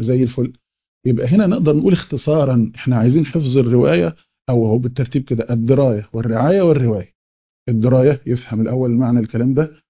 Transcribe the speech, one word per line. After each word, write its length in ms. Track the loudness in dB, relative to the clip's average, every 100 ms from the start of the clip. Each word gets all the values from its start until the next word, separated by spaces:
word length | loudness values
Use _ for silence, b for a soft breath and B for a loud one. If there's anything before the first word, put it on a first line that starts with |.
زي 220 | -2 0
الفل. 300 | 0 -2 -6 -8 _ _ _ _ -2
يبقى 220 | -2 2
هنا 200 | 2 2
نقدر 280 | 0 0 2
نقول 180 | 2
اختصارًا، 760 | 0 -2 -6 -2 0 2 0 0 -4
إحنا 200 | -2 0
عايزين 300 | 2 2 0
حفظ 320 | -2 0 0
الرواية، 580 | 2 2 2 2 -2 -6 b _ -4
أو 160 | 0 0
هو 100 | 0
بالترتيب 460 | -2 -4 -4 -4
كده، 240 | -4 -4 -2
الدراية 600 | -2 0 2 2 0 -6
والرعاية 480 | -6 -4 -2 0 2
والرواية. 500 | 2 2 0 -2 -6 _ _ _ _ _ -4
الدراية، 500 | 0 2 4 2 0 -4
يفهم 360 | -6 -4 -4
الأول 300 | -2 -2 -2
معنى 280 | 0 0 0
الكلام 340 | -2 -2 -2
ده، 180 | 0 -2 -6